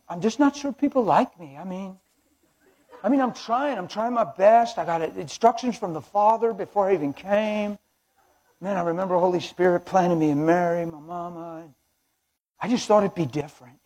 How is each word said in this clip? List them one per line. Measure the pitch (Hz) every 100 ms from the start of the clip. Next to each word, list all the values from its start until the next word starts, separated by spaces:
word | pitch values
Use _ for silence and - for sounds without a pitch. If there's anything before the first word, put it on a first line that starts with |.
| -
I'm | 175
just | 220 -
not | 285
sure | - 277
people | - 285 262
like | 196 151 254 170
me. | 151 139
I |
mean, | 185 185 190 190 _ _ _ _ _ _ _ _ _ -
I | 208
mean, | 277
I'm | 247
trying. | - - 240 285 214
I'm | 180
trying | 208 233
my | 240
best. | 185 185 202 233 233 -
I |
got | 165 165 156 92
instructions | 156 - 226 233 247 -
from | 190
the | 156
Father | - 202 208 226 226
before | 202 175 202 196
I |
even | 185 143
came. | - 190 208 214 208 208 202 _ _ _ _ _ _ _ -
Man, | 185 190
I |
remember | 170 170 190 180
Holy | 185 175
Spirit | - - 180 175
planting | - 190 180 165
me | 156
in | 143
Mary, | 160 175 175 170
my | 165 156
mama. | 156 175 170 170 170 165
And | 165 123 _ _ _ _ _ _ _ -
I | 185
just | 240 -
thought | 208
it'd | 196
be | 175 139
different, | 151 151 - 123 _